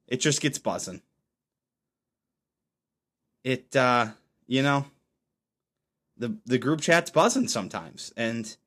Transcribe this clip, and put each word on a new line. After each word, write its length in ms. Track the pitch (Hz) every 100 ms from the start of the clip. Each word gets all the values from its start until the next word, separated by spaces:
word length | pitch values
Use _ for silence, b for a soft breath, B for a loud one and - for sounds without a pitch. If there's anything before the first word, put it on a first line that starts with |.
| _
it 120 | 127
just 240 | 151 143
gets 160 | 147 -
buzzing. 420 | - 87 92 92 - _ _ _ _ _ _ _ _ _ _ _ _ _ _ _ _ _ _ _ _ _ _ _
It, 320 | 131 127 -
uh, 340 | 135 127 123 110 - _ _ -
you 160 | 127
know, 220 | 139 143 143 _ _ _ _ _ _ _ _ _ _ _ _ -
the, 180 | 117 107
the 140 | 117 127
group 240 | 127 156
chat's 280 | - 170 170
buzzing 380 | 151 202 254 110
sometimes. 640 | 117 90 101 82 - - -
And 360 | 113 117 110 -